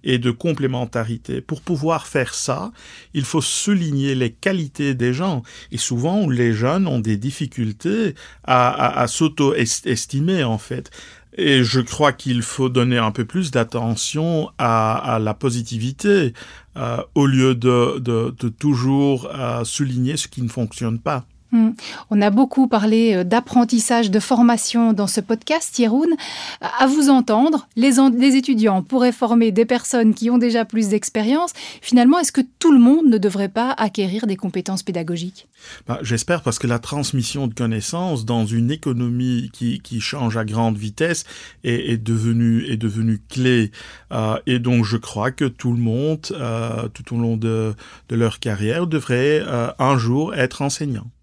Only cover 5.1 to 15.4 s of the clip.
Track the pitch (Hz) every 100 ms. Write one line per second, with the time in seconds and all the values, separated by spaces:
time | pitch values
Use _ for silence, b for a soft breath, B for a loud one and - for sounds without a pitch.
5.1 | 127 190 143 110 B B 113 - 120 147
6.1 | 196 180 123 120 110 123 175 185 127 110
7.1 | 104 127 139 143 - 110 107 165 214 214
8.1 | 135 B B - 127 123 - 123 - 120
9.1 | - 160 - 139 - 113 - - 120 -
10.1 | 135 160 185 127 107 - 127 - B B
11.1 | B B - 160 135 120 131 117 - 147
12.1 | 135 135 123 117 - 131 127 123 120 110
13.1 | 107 117 180 170 127 113 123 113 110 -
14.1 | 151 165 165 - - 120 113 110 117 135
15.1 | 113 107 107